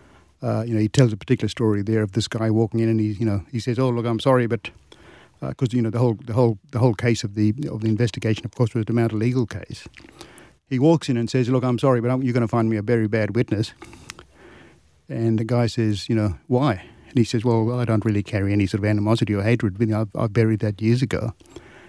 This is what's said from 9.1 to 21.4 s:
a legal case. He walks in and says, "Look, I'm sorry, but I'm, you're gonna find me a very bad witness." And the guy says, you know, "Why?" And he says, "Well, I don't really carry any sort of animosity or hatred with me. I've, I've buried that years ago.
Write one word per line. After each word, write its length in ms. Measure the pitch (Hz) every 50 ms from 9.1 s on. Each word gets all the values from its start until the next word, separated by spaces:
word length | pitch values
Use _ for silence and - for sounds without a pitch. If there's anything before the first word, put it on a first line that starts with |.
| 107
a 20 |
legal 320 | 107 107 123 123 131 120 101
case. 400 | - 85 - - - - - - - - - - - - - - - - - - _ _ _ _
He 80 | 135 127
walks 320 | 135 160 170 160 - -
in 80 | 131 117
and 120 | 117 110
says, 200 | - 131 123 113
"Look, 140 | 131 127 123
I'm 160 | 127 123 120
sorry, 200 | - 139 131 123
but 100 | 113 120
I'm, 100 | 127 131
you're 120 | 135 127 117
gonna 140 | 127 120 110
find 220 | - 117 110 110
me 80 | 110 107
a 40 | 104
very 240 | 107 120 117 110 104
bad 280 | 104 113 107 101 98
witness." 380 | 113 123 - 107 101 107 - - - - - - - - - - - - - _ - - - - - - - - _ _ _ _ _ _ -
And 320 | 135 123 113 113 113 107
the 60 | 110
guy 200 | 110 123 120 120 110
says, 420 | - - 113 107 104 95 - -
you 60 | 120
know, 200 | 110 107 104 87 - - -
"Why?" 360 | 123 123 139 147 104 92 - - - - - -
And 80 | - -
he 60 | 113
says, 200 | - - 120 101
"Well, 360 | 123 117 113 110 113 123 123
I 60 | 120
don't 200 | 117 120 107 101
really 180 | 113 104 101 104
carry 280 | - - 104 98 98 101
any 140 | 104 101 90
sort 140 | - 104 98
of 20 |
animosity 480 | 104 107 104 104 107 113 117 120 104 104
or 80 | 101
hatred 380 | 98 110 120 110 - 104 92 98
with 80 | 120 107
me. 60 | 107
I've, 140 | 104 110 104 -
I've 180 | - 117 113 101
buried 260 | 110 113 110 110 101
that 200 | - 107 101 92
years 200 | 107 110 117 123
ago. 320 | 127 - - - - 117 - -